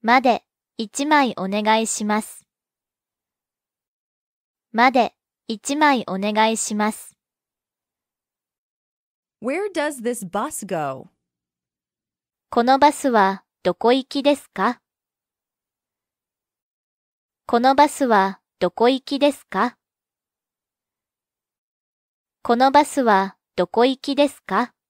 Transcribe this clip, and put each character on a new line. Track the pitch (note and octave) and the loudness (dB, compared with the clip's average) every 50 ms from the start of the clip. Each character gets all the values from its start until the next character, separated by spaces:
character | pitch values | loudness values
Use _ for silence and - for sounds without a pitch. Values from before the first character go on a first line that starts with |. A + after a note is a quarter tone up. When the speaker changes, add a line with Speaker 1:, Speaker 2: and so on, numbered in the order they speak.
| - | 2
Speaker 1:
ま | A3 A#3+ C4+ | 2 2 4
で、 | A#3 C4 A3 - _ _ _ _ _ _ _ - | 4 2 0 0 _ _ _ _ _ _ _ -12
一 | A3+ G#3 _ - C#4 | -12 -10 _ -6 -2
枚 | D4+ D#4 D4 C#4 A#3+ - | 2 2 2 2 0 -2
お | - F#3 F#3+ | -6 -6 -4
願 | G3 G#3+ G#3+ G#3+ A3 A3 | -4 -2 0 0 0 0
い | A3+ | 0
し | A3 - - A3 | -4 -6 -6 -4
ま | G#3 G#3 G#3+ | -2 -2 -4
す。 | - - - - _ _ _ _ _ _ _ _ _ _ _ _ _ _ _ _ _ _ _ _ _ _ _ _ _ _ _ _ _ _ _ _ _ _ _ _ _ _ _ _ _ _ _ _ _ _ | -4 -8 -20 -20 _ _ _ _ _ _ _ _ _ _ _ _ _ _ _ _ _ _ _ _ _ _ _ _ _ _ _ _ _ _ _ _ _ _ _ _ _ _ _ _ _ _ _ _ _ _
ま | - A3 A#3+ C4 | 0 2 2 4
で、 | B3 C4 A3 - _ _ _ _ _ _ _ | 4 2 0 0 _ _ _ _ _ _ _
一 | - A3+ G#3 _ - C#4+ | -12 -12 -10 _ -6 -2
枚 | D4+ D#4 D4 C#4 A#3+ F#3+ - | 2 2 2 2 0 -2 -6
お | F3+ F#3+ | -6 -4
願 | G3 G#3 G#3+ G#3+ A3 A3+ | -4 -2 0 0 0 0
い | A3+ | 0
し | A3 - - G#3+ | -4 -6 -6 -4
ま | G#3 G#3 G#3+ | -2 -2 -2
す。 | - - - - _ _ _ _ _ _ _ _ _ _ _ _ _ _ _ _ _ _ _ _ _ _ _ _ _ _ _ _ _ _ _ _ _ _ _ _ _ _ _ _ _ _ _ _ _ _ | -4 -6 -18 -20 _ _ _ _ _ _ _ _ _ _ _ _ _ _ _ _ _ _ _ _ _ _ _ _ _ _ _ _ _ _ _ _ _ _ _ _ _ _ _ _ _ _ _ _ _ _
Speaker 2:
Where | G#3 A#3+ C#4 F4 G#4 G#4 | -8 -6 -4 -4 -6 -6
does | F#4 E4 C#4+ D4+ D4 C4 | -4 -4 -4 -4 -6 -6
this | G#3 A#3+ A#3+ A3+ G3 E3+ | -6 -6 -6 -6 -10 -8
bus | - G3+ A#3 D4+ - - A3 | -6 -6 -6 -6 -8 -12 -10
go? | F#3+ G3+ D#3+ D3+ C#3 C3+ C3 - - _ _ _ _ _ _ _ _ _ _ _ _ _ _ _ _ _ _ _ _ _ _ _ _ _ _ _ _ | -8 -6 -6 -6 -6 -8 -10 -16 -20 _ _ _ _ _ _ _ _ _ _ _ _ _ _ _ _ _ _ _ _ _ _ _ _ _ _ _ _
Speaker 1:
こ | - B3 A#3 | -2 -2 2
の | B3 C4 C4+ | 2 2 4
バ | C#4+ D4+ | 4 2
ス | D4 - - C#4 | 2 2 -2 0
は | A#3+ G#3+ G3 F#3+ G3 G3 _ _ _ _ | 2 2 2 2 0 -4 _ _ _ _
ど | _ F#3 F3 | _ -4 -4
こ | _ - A3+ | _ 2 2
行 | B3+ C4+ B3+ | 2 2 0
き | _ - C#4 B3 | _ -8 -2 0
で | C#4+ D4 | 0 0
す | - - _ | -2 -4 _
か？ | _ - F#3+ A#3 B3 _ _ _ _ _ _ _ _ _ _ _ _ _ _ _ _ _ _ _ _ _ _ _ _ _ _ _ _ _ _ _ _ _ _ _ _ _ _ _ _ _ _ _ _ _ _ _ _ _ _ _ _ _ _ | _ -4 -4 -4 -4 _ _ _ _ _ _ _ _ _ _ _ _ _ _ _ _ _ _ _ _ _ _ _ _ _ _ _ _ _ _ _ _ _ _ _ _ _ _ _ _ _ _ _ _ _ _ _ _ _ _ _ _ _ _
こ | - - A#3+ | -2 -2 2
の | A#3+ C4+ C4+ | 2 2 4
バ | C#4 D4 D4 | 4 2 2
ス | - - C#4 | 2 -2 0
は | B3 A3 G3+ F#3+ G3 G3 _ _ _ _ _ | 2 2 2 2 0 -4 _ _ _ _ _
ど | F#3+ F3 | -4 -4
こ | _ - A3+ B3 | _ 2 2 2
行 | C4+ B3+ _ | 2 0 _
き | - C#4+ C4+ | -8 -4 0
で | C#4 D4 | 0 0
す | C4+ - _ | 0 -2 _
か？ | _ - F#3+ A3 B3 - _ _ _ _ _ _ _ _ _ _ _ _ _ _ _ _ _ _ _ _ _ _ _ _ _ _ _ _ _ _ _ _ _ _ _ _ _ _ _ _ _ _ _ _ _ _ _ _ _ _ _ _ _ | _ -4 -2 -2 -2 -4 _ _ _ _ _ _ _ _ _ _ _ _ _ _ _ _ _ _ _ _ _ _ _ _ _ _ _ _ _ _ _ _ _ _ _ _ _ _ _ _ _ _ _ _ _ _ _ _ _ _ _ _ _
こ | _ - A#3 | _ -2 2
の | A#3+ B3+ C4+ | 2 2 4
バ | C4+ C#4+ D4+ | 4 4 2
ス | - - D4 | 4 -2 0
は | B3+ A3+ G#3 F#3+ G3 G3 - _ _ _ _ | 2 2 2 2 2 -2 -8 _ _ _ _
ど | - F3+ - | -4 -4 -2
こ | - A3 A#3+ | 2 2 2
行 | C4+ C4 _ | 2 0 _
き | - - C#4 | -6 -4 0
で | B3+ D4 | 0 0
す | D4 - _ | 0 0 _
か？ | _ - F#3+ G3+ B3 - _ _ _ | _ -4 -2 -2 -2 -4 _ _ _